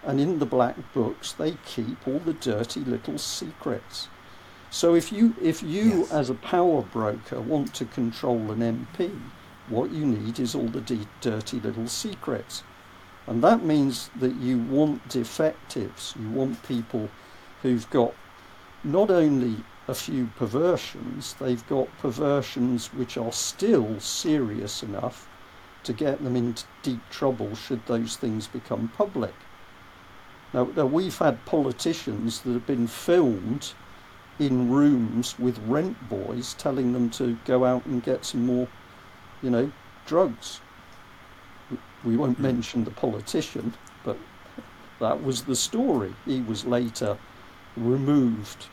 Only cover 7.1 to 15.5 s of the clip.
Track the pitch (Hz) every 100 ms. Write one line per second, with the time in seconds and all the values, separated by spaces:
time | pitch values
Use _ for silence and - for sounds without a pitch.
7.1 | 117 - 127 117 151 131 - 120 - 117
8.1 | 113 135 117 107 110 117 117 127 - 180
9.1 | 165 - - - - - 113 147 160 147
10.1 | 107 107 117 123 143 120 113 113 117 104
11.1 | - 123 107 104 127 110 110 117 - 220
12.1 | 196 - 110 - - - - - - -
13.1 | - - 117 156 226 165 151 139 120 -
14.1 | - 127 120 123 127 117 135 151 131 -
15.1 | 131 117 - 156